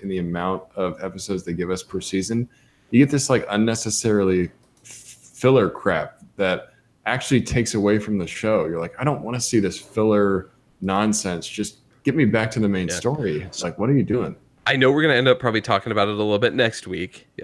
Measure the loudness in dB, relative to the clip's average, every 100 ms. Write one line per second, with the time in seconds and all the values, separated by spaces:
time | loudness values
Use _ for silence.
0 | -8 -6 -4 -4 -4 -4 -8 -6 -6 -6
1 | -10 -10 -6 -6 -6 -6 -4 -6 -6 -10
2 | -6 -4 -2 -4 -4 _ _ _ _ 4
3 | 4 2 2 0 2 0 0 0 -2 -2
4 | 0 2 4 2 0 -6 _ _ -20 -20
5 | -20 -20 -20 0 4 6 4 0 -2 0
6 | -2 -12 -14 -2 -2 -2 -6 _ _ _
7 | -4 -4 0 0 2 -2 0 0 2 2
8 | 0 -4 -4 -4 0 0 0 -4 -6 -4
9 | -2 -2 -4 -6 -2 0 0 -4 -8 -2
10 | 2 4 2 0 -4 _ _ _ -2 0
11 | 2 0 -2 -6 -8 -8 -10 -12 _ _
12 | -2 2 2 2 0 0 0 0 -2 -2
13 | -2 -2 -2 -4 -6 -8 -8 -2 0 2
14 | 2 -2 -4 -10 _ _ -2 4 4 6
15 | 4 4 4 4 2 0 2 0 0 0
16 | 0 0 0 2 2 2 0 -2 -8 -8
17 | -8 -12 -20 -6